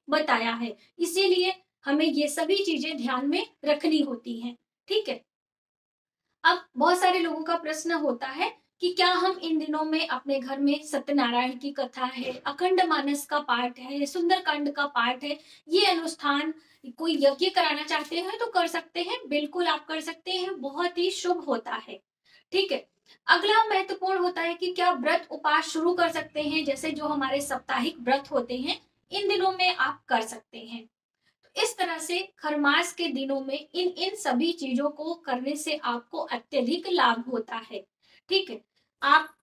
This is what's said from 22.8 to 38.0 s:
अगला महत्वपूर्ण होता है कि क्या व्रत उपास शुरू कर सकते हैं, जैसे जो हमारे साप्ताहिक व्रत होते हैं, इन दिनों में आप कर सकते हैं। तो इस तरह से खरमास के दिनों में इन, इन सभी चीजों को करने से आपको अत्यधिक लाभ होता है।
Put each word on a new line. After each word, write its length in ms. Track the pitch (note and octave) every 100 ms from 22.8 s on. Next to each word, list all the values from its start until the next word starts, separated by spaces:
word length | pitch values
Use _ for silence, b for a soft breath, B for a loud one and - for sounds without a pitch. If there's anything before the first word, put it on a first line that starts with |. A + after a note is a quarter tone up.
| - _ b b -
अगला 380 | E4 G4+ A4
महत्वपूर्ण 540 | G#4+ F#4+ F#4+ - F#4 F#4+
होता 220 | F4+ F4
है 140 | E4+
कि 180 | E4+ F4+
क्या 200 | F4+ F4+
व्रत 360 | C4+ D4 E4+ -
उपास 380 | D4+ D4+ D#4 D#4+
शुरू 240 | D#4+ E4+
कर 160 | F4+ E4+
सकते 340 | D#4+ - D4+
हैं, 220 | D4 D#4
जैसे 260 | C#4 C4+ D#4
जो 140 | C#4+
हमारे 360 | D4+ C#4+ C4 C#4
साप्ताहिक 580 | C#4+ B3+ - B3+ D4 B3+
व्रत 240 | A#3+ C#4 C#4
होते 240 | C4+ A#3+ B3+
हैं, 240 | D4+ F#4+ _ _ _
इन 160 | F#4+ G4
दिनों 240 | F#4+ F#4+
में 220 | F#4 F#4
आप 300 | F4+ C4+ -
कर 180 | - A#3+
सकते 360 | A3 A#3 - A3+
हैं। 300 | A#3 A#3 - _ _ _ _ _
तो 180 | _ G4+
इस 140 | A#4 -
तरह 200 | F4 E4
से 340 | - F4 G4 _
खरमास 540 | D#4 D4 C#4+ D#4 F4
के 160 | - E4+
दिनों 320 | C4 C4+ C4+
में 280 | C4+ D4 -
इन, 140 | F4 F4+
इन 260 | E4+ F#4+
सभी 380 | A4 C#4+ B3 E4
चीजों 380 | E4+ C4 B3+ D4
को 240 | D4 D#4+
करने 420 | E4 C#4 B3+ C4+ D4
से 200 | D#4+ D4
आपको 420 | B3 A#3+ - E4
अत्यधिक 720 | - A#3+ - C#4 A#3+ F4 F#4+
लाभ 420 | F4 B3 A#3 B3+
होता 240 | A#3 - A#3
है। 300 | - G3+ - _